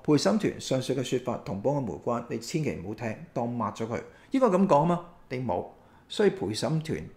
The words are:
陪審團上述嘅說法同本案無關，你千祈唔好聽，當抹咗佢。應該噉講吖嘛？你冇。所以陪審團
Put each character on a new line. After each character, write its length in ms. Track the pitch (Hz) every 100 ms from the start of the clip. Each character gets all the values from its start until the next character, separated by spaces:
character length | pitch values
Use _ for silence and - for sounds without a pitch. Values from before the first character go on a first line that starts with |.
陪 120 | -
審 260 | 143 190 214
團 200 | - -
上 220 | - 131
述 140 | 120 131
嘅 80 |
說 160 | 120 127
法 180 | 123 107 -
同 160 | 98
本 100 | 123
案 140 | 147 110
無 160 | 73
關， 200 | 123 120 -
你 120 | 113
千 240 | - 160
祈 80 | 139
唔 140 | 82 90
好 80 | 113
聽， 200 | 117 104 -
當 140 | 131 120
抹 240 | 120 104
咗 140 | - 113
佢。 160 | 110 - - -
應 100 | 262
該 60 | 247
噉 180 | 180 180
講 20 |
吖 180 | 147 170
嘛？ 200 | 170 - - -
你 80 | 127
冇。 260 | 120 90 - - - - -
所 160 | - 196
以 60 |
陪 160 | 190 95
審 340 | 107 143 160
團 220 | 156 78 -